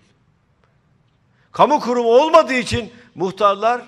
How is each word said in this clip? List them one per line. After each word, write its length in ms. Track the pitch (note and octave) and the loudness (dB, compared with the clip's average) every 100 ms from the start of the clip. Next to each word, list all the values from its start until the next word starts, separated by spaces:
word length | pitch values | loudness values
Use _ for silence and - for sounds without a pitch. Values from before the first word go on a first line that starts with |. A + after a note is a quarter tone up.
| _ _ _ _ _ _ _ _ _ _ _ _ _ _ _ | _ _ _ _ _ _ _ _ _ _ _ _ _ _ _
Kamu 280 | - A3 D4 | 0 0 0
kurumu 280 | A3+ B3 A#3 | -2 -2 2
olmadığı 460 | B3 D#4+ E4 B3 | 2 4 2 2
için 380 | B3+ G3+ A#3 G#3 - _ | -2 -4 -8 -8 -16 _
muhtarlar 680 | C#3 F#3 - G3+ G3 A3 A#3+ | -8 -8 -2 -2 0 -2 -4